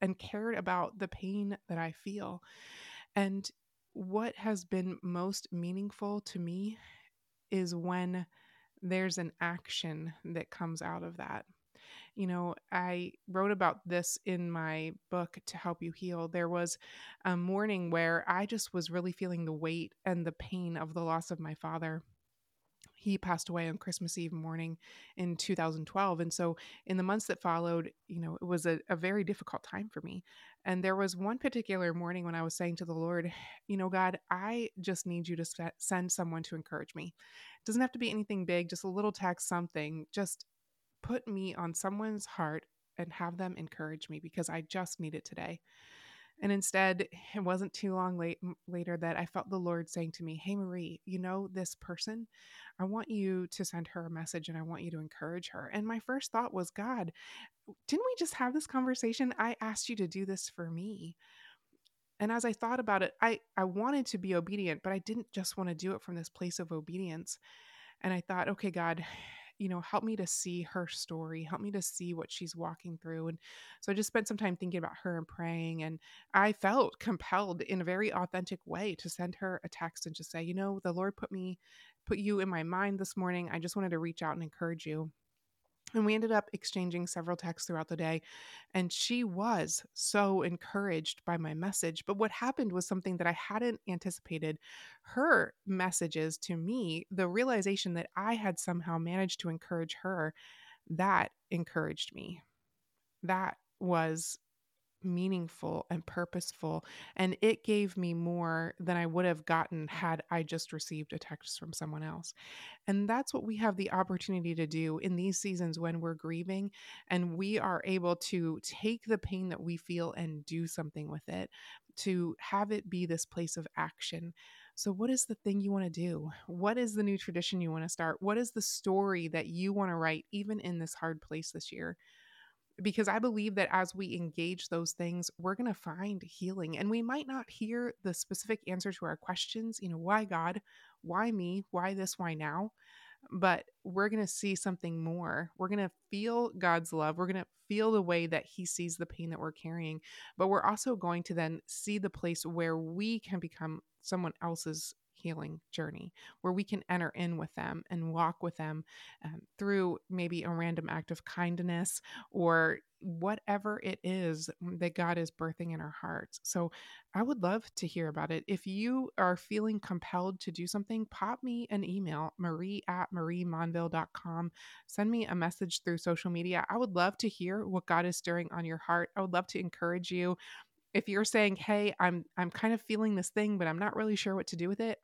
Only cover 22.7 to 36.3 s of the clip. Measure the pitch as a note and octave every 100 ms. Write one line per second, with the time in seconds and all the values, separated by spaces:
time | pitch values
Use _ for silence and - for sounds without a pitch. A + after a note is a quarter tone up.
22.7 | _ - _ G#3 F#3+ F#3 E3+ - E3+ E3
23.7 | D#3+ - F3 E3+ - E3 E3 D#3+ D#3+ E3
24.7 | E3 - - - - F3+ E3 - E3+ D#3+
25.7 | D#3+ D3+ F#3+ G3 E3+ E3+ - F3 E3 -
26.7 | - - F#3 F#3 G#3+ - F#3 F3 E3 E3+
27.7 | E3+ E3 - - E3+ E3 E3 F3 F3 E3+
28.7 | D#3+ - F3 F#3 G#3 F#3 G3+ - - -
29.7 | G3 G#3+ - E3+ F3+ - - - - F#3+
30.7 | F#3 F#3+ F#3+ G3 F3+ G3 B3 C#4 B3 G#3+
31.7 | F#3+ F3 E3+ E3+ F3+ E3+ E3 E3 - F3
32.7 | E3+ E3+ E3 E3 F3 E3 - - - -
33.7 | G3 F#3 F#3 F#3 - - F3+ G3+ A#3+ A3+
34.7 | - F3+ F3+ F3+ F3 E3+ E3 E3 - E3
35.7 | - - F#3 F3+ - E3+